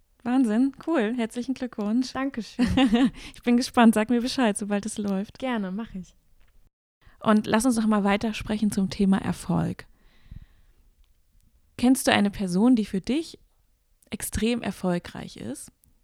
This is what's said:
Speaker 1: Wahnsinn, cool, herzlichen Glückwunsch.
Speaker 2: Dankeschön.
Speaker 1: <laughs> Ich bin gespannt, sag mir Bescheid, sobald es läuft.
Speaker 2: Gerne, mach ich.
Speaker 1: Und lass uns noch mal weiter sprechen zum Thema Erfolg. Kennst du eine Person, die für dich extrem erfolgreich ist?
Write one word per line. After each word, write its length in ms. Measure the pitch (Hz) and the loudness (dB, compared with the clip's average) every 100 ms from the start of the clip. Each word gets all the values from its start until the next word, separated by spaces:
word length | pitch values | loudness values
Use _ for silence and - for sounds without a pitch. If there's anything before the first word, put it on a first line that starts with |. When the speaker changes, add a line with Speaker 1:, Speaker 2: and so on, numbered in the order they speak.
| _ _ | _ _
Speaker 1:
Wahnsinn, 500 | 233 254 240 214 269 - - | -2 2 2 2 0 -2 -2
cool, 260 | 330 214 | 0 0
herzlichen 380 | 247 220 240 240 | -2 -4 -6 -8
Glückwunsch. 640 | 254 247 - 208 233 247 | -6 -8 -6 -2 -2 -2
Speaker 2:
Dankeschön. 520 | 262 269 247 202 - 240 | -4 -6 -6 -8 -2 0
Speaker 1:
<laughs> 460 | 262 269 233 262 - - | 4 4 4 2 0 -18
Ich 80 | - | -6
bin 160 | - 240 | 0 0
gespannt, 360 | 269 - 226 | 2 6 6
sag 140 | 214 214 | 6 2
mir 140 | 240 | 0
Bescheid, 340 | 247 - 233 202 | 0 0 0 0
sobald 300 | 202 202 214 | -2 -4 -4
es 100 | - | -6
läuft. 420 | 202 190 208 - | -4 -4 -6 -8
Speaker 2:
Gerne, 320 | 262 233 185 | -4 -4 -4
mach 240 | 190 226 | -6 -10
ich. 220 | 190 175 _ _ _ - _ _ _ _ _ - - | -12 -16 _ _ _ -20 _ _ _ _ _ -20 -4
Speaker 1:
Und 260 | - 214 - | 2 2 4
lass 200 | 214 254 | 2 2
uns 100 | 226 | 2
noch 100 | 220 | 2
mal 180 | 214 | 2
weiter 280 | 202 202 226 | 2 0 -2
sprechen 380 | 214 - 214 208 | -6 -4 -2 0
zum 200 | 208 190 | 0 -2
Thema 280 | - 190 190 | 2 2 2
Erfolg. 680 | - 170 - 170 170 180 - _ _ _ - - - _ _ _ _ _ _ _ _ _ _ _ _ - | 0 -6 -2 -2 -2 -6 -14 _ _ _ -20 -20 -20 _ _ _ _ _ _ _ _ _ _ _ _ 0
Kennst 300 | 240 262 - | 2 4 4
du 60 | |
eine 180 | 214 202 | 4 4
Person, 460 | 196 190 180 240 247 | -2 -2 2 4 4
die 80 | 202 | 2
für 140 | 190 | -4
dich 380 | - 277 320 - _ _ _ _ _ _ - | -2 -4 -4 -14 _ _ _ _ _ _ -16
extrem 540 | - - - 220 240 | -12 -8 -2 0 0
erfolgreich 720 | 202 - 185 175 - - - - | -4 -4 -2 -2 -4 -14 -14 -12
ist? 360 | 208 285 - _ _ _ | -12 -12 -16 _ _ _